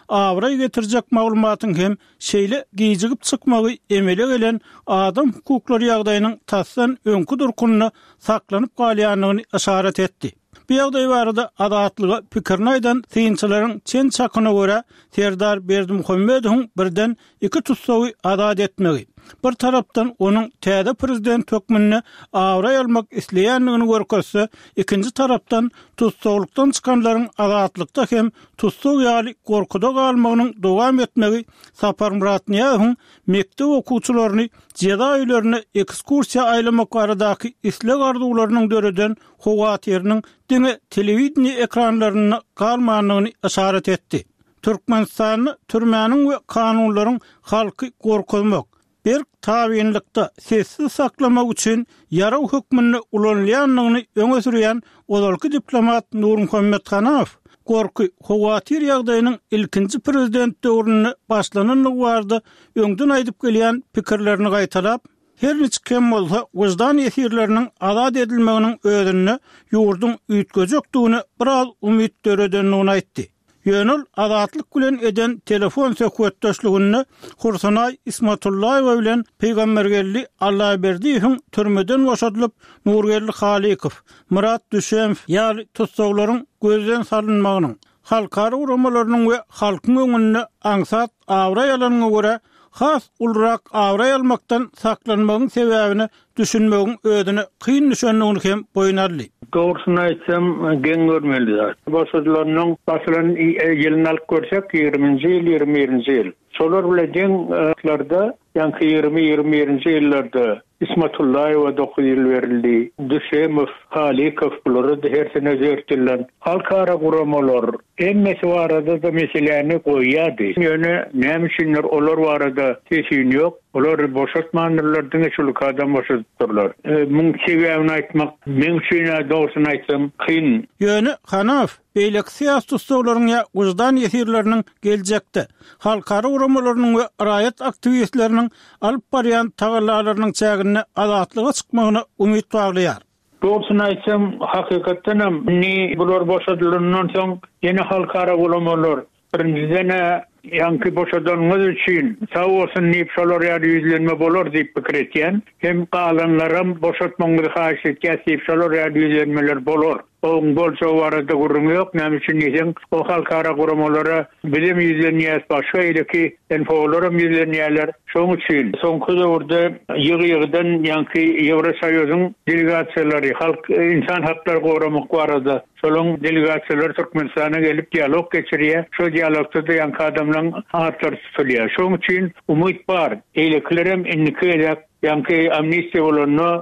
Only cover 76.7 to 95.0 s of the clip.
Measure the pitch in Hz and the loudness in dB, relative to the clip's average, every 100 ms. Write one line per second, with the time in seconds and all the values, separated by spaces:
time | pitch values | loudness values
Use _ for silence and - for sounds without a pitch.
76.7 | 196 202 226 269 _ - - 226 190 202 | 2 2 0 -4 _ -20 -6 -4 -2 0
77.7 | 208 247 262 - - 214 202 202 196 220 | 0 -2 -4 -10 -4 -2 0 -2 0 0
78.7 | 269 262 233 220 233 220 - 220 220 220 | 2 2 2 0 -2 -4 -4 -2 0 0
79.7 | 214 202 202 190 226 254 - 196 202 208 | 2 2 0 -2 -4 -6 -4 -2 0 0
80.7 | 196 190 180 277 262 226 254 - - 208 | 0 -2 0 0 2 2 0 -4 -2 0
81.7 | 196 185 269 262 233 233 214 233 - - | 0 0 0 0 0 -2 -2 -4 -6 -20
82.7 | - 202 214 208 214 220 - 208 202 202 | -6 0 2 2 0 -2 -2 0 0 0
83.7 | 190 - - _ - - 185 214 - - | -2 -4 -10 _ -14 -4 0 0 -2 -2
84.7 | 208 - 214 220 - - 180 220 220 214 | -4 -2 0 0 -2 -2 -2 0 -4 -8
85.7 | - 220 - 208 202 214 240 262 - 208 | -6 -6 -2 -2 0 0 -2 -6 -4 0
86.7 | 214 208 233 208 220 214 208 196 190 147 | 0 0 -2 -2 -2 0 0 2 0 -2
87.7 | 110 _ _ - 226 202 - 220 262 277 | -6 _ _ -4 -2 -2 -2 -2 -2 -2
88.7 | 254 254 240 226 233 226 240 - - 208 | 0 2 0 0 2 2 0 -6 -4 -2
89.7 | 185 - 254 254 233 220 220 226 _ 214 | -2 0 2 2 2 2 0 -4 _ -2
90.7 | 202 165 220 233 _ - 190 190 190 269 | 0 0 -2 -2 _ -2 0 2 0 0
91.7 | 254 247 240 226 214 208 226 _ _ _ | 2 0 2 2 2 0 -2 _ _ _
92.7 | - 277 302 - - 233 214 226 226 _ | -2 0 0 -4 -4 -2 2 0 0 _
93.7 | 214 202 202 262 269 254 240 - 240 240 | -2 0 2 0 2 0 -2 -2 -4 -4
94.7 | - 226 214 | -6 -4 -4